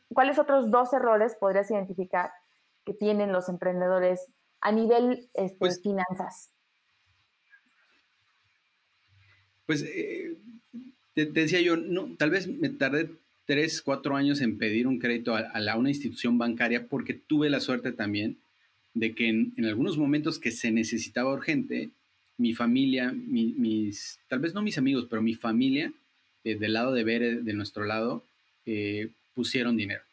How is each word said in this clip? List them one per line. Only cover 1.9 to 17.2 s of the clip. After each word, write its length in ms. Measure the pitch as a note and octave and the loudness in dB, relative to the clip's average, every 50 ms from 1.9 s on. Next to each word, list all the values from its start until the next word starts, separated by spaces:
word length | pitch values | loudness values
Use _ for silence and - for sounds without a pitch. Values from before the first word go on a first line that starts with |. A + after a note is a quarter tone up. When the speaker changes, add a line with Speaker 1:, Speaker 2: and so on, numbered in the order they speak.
| F3+ G3 F3+ - - F3+ F3+ - - - _ _ _ _ _ _ _ _ - | -6 -8 -6 -2 -2 -2 -2 -2 -8 -16 _ _ _ _ _ _ _ _ -10
Speaker 1:
que 80 | G3+ G3 | -10 -6
tienen 380 | - G#3 G#3 G#3 G3+ G3+ G3+ | -2 0 2 2 2 2 2
los 180 | F#3 F3+ F3+ F#3 | 0 0 0 -2
emprendedores 840 | F3+ F3 F#3 F3+ F3+ F3+ F3+ F3+ F#3 F#3 F3+ F3+ F3+ F3+ - - _ _ _ _ _ - | -6 -2 -2 -2 0 2 2 2 2 4 4 2 2 0 -6 -16 _ _ _ _ _ -2
a 100 | - G#3+ | 0 2
nivel, 580 | G#3+ A3+ A3+ A3 A#3 A#3 B3 B3 B3 B3 - _ - | 2 4 4 6 6 6 6 2 0 -2 -6 _ -4
este, 420 | F#3+ F#3+ F#3 - - F#3 F3+ F3+ | -4 -4 -4 -2 0 0 0 0
Speaker 2:
Pues, 60 | - | 0
Speaker 1:
finanzas? 720 | - G#3 G3 F#3+ F3+ - F#3 F#3 F3+ - - - - _ _ _ _ _ _ _ _ _ _ _ _ _ _ _ _ _ _ _ _ _ - _ _ _ _ _ _ _ _ _ _ _ _ _ _ _ _ _ _ _ _ _ _ _ _ _ _ _ _ _ _ _ _ _ _ _ _ _ _ _ _ _ - | -2 -2 -2 -2 -2 -4 -4 -6 -8 -10 -10 -16 -18 _ _ _ _ _ _ _ _ _ _ _ _ _ _ _ _ _ _ _ _ _ -20 _ _ _ _ _ _ _ _ _ _ _ _ _ _ _ _ _ _ _ _ _ _ _ _ _ _ _ _ _ _ _ _ _ _ _ _ _ _ _ _ _ -4
Speaker 2:
pues, 180 | - D#3 C#3+ - | -2 -2 -2 -2
eh, 520 | - G3 F3 D3+ - - - - - - G3+ G#3 A#3 A3+ - _ _ - A#3+ B3+ C4 - _ _ _ - | -4 -6 -6 -6 -6 -6 -8 -10 -10 -12 -14 -16 -20 -20 -20 _ _ -18 -18 -16 -18 -20 _ _ _ -2
te, 120 | D#3 D3+ | -2 -2
te 140 | D3+ - D#3+ | 0 0 0
decía 200 | D#3+ D#3 F3+ F3+ | 0 2 2 2
yo, 160 | E3+ F3 E3 | 4 2 2
no, 380 | E3 E3 - F3 F3 D3+ B2 A2+ | 0 0 -2 -4 -4 -4 -6 -2
tal 140 | - D3+ D#3 | 0 2 2
vez 160 | F3+ G3 F3 | 2 0 -2
me 220 | F#3 - - D#3 C3 | -4 -4 -4 -4 -4
tardé 420 | - - C#3 B2+ C#3 D#3 E3 D#3+ - - _ _ _ _ - | 0 0 0 0 2 0 -2 -4 -8 -20 _ _ _ _ -4
tres, 360 | - C#3+ D3 D#3+ D#3 D3+ - | -2 0 0 2 0 -2 -4
cuatro 340 | - C#3 C3+ C3 - C#3+ C#3 | -2 -2 -4 -2 -2 -2 0
años 260 | C#3 C#3 C#3+ C#3+ C#3 | 2 2 2 2 2
en 160 | B2+ A2 G2+ | 0 -2 0
pedir 300 | G#2 A2+ G#2+ G#2+ A#2 B2 | 0 -2 0 0 2 2
un 120 | C3 B2+ A#2 | 2 0 0
crédito 360 | B2 A#2+ A#2 A2+ A#2+ B2 A2+ | 0 -2 -2 -2 -2 -2 -2
a, 40 | G#2+ | -2
a 200 | A2+ - - G#2+ | -2 -4 -6 -4
la, 180 | G#2+ G#2+ A2 | -2 -2 0
una 120 | A2+ C3 C#3+ | 2 2 0
institución 480 | B2+ G2 - A#2 - - - A#2+ A#2+ | 0 0 -4 -6 -6 -2 0 2 2
bancaria 500 | A#2+ A#2 A#2+ A2+ A#2+ A#2+ A2+ A#2+ B2 A#2+ | 2 2 0 0 0 0 0 0 -2 -2
porque 260 | - C#3 A#2 - - A#2 | -4 -6 -6 -4 -6 -8
tuve 360 | - | -10